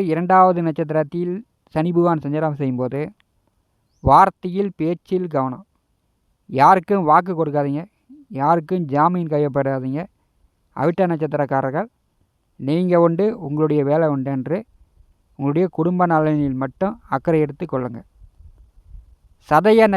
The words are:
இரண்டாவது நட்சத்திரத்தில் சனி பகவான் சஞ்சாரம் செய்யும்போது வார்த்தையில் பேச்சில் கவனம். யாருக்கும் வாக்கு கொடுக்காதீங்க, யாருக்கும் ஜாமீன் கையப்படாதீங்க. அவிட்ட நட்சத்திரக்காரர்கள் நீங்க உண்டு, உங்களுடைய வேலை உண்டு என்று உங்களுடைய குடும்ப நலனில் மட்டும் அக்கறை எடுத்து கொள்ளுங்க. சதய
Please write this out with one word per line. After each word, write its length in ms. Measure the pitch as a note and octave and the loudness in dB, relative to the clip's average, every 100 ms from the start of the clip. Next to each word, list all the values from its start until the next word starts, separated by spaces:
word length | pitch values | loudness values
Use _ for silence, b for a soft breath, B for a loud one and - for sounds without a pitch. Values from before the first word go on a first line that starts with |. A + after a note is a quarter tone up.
| F#3+ | 0
இரண்டாவது 500 | D#3 F3 F#3+ F#3 F3 E3 | 0 2 6 6 4 -2
நட்சத்திரத்தில் 680 | D3 D#3 D#3 D3 E3+ F3 F#3 - _ _ | -2 -2 -2 -2 -4 -6 -6 -12 _ _
சனி 160 | D#3 E3+ E3+ | -4 0 2
பகவான் 260 | F3 D#3+ | 2 2
சஞ்சாரம் 320 | C#3+ D3+ D#3+ C#3+ | -2 -2 -2 -2
செய்யும்போது 400 | C#3 B2 B2+ C3+ D#3 - _ _ _ _ _ _ _ _ C3+ | -4 -2 -4 -4 -8 -12 _ _ _ _ _ _ _ _ 4
வார்த்தையில் 600 | D3 F#3+ - F#3 F3+ G3+ - | 6 6 0 -6 -4 -4 -4
பேச்சில் 480 | D#3 E3+ - F#3 F3+ | -4 -4 -4 -4 -4
கவனம். 300 | D3+ C3 B2+ - _ _ _ _ _ _ _ - C3 | -4 -4 -6 -16 _ _ _ _ _ _ _ -8 4
யாருக்கும் 440 | D3 F#3+ E3 G3+ D#3 | 6 6 2 0 4
வாக்கு 220 | D#3+ F3+ E3 | 2 2 -2
கொடுக்காதீங்க, 420 | D3+ C#3+ C#3+ C#3+ F3+ _ _ D4 - C3+ | -2 -2 -2 -4 -8 _ _ -20 -14 -4
யாருக்கும் 460 | C#3+ E3+ D3+ F#3 D#3 | 0 0 0 -4 -2
ஜாமீன் 380 | C#3 D#3+ F3+ E3 | 0 2 0 -2
கையப்படாதீங்க. 680 | D3+ D3 C3+ C3+ C3+ C3 C#3 F#3 _ _ _ _ _ _ - | -2 -2 -2 -2 -2 -4 -8 -8 _ _ _ _ _ _ -4
அவிட்ட 300 | C#3+ F3 F#3 | -2 0 0
நட்சத்திரக்காரர்கள் 760 | D#3+ D3+ D3 C#3+ C3+ C3 C#3+ A3 _ _ _ _ _ _ - | -2 -4 -4 -2 -2 -2 -4 -8 _ _ _ _ _ _ -10
நீங்க 400 | C3 D#3+ F3+ F3 E3+ | -4 -2 2 4 4
உண்டு, 200 | E3 G#3 G#3+ D#3 | 2 -2 -4 -6
உங்களுடைய 360 | D3 D#3 D3+ C#3 | -2 0 0 0
வேலை 180 | D#3 D#3+ | 2 0
உண்டு 180 | C#3 C3 C3+ | -2 -4 -6
என்று 220 | B2+ F3+ - _ _ _ _ _ _ - | -4 -6 -8 _ _ _ _ _ _ -6
உங்களுடைய 300 | C#3 D3 F#3 - | -2 0 -2 -2
குடும்ப 280 | D#3+ F3+ F3 | -2 0 2
நலனில் 440 | D#3+ D#3 D3+ C#3+ C3 | 2 2 0 -2 -4
மட்டும் 320 | C3+ - F#3+ A#3 - C3+ | -6 -6 -6 -6 -8 -6
அக்கறை 240 | - E3 | 0 0
எடுத்து 220 | D3 C#3+ E3 | 0 -6 -8
கொள்ளுங்க. 340 | C3 B2+ A2+ - _ - _ - - _ _ - - - _ _ _ - | -6 -6 -10 -18 _ -20 _ -20 -20 _ _ -20 -20 -20 _ _ _ 0
சதய 420 | D3+ G3 A3+ A3 | 2 4 6 4